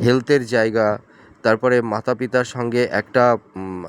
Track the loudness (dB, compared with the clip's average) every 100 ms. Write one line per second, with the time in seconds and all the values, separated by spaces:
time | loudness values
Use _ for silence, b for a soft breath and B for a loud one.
0 | 0 0 2 -2 0 0 0 0 0 -2
1 | b b b _ 0 2 2 2 0 -4
2 | -4 -4 -2 -2 -2 -4 -2 0 0 -2
3 | -2 2 2 2 -4 -12 -10 -10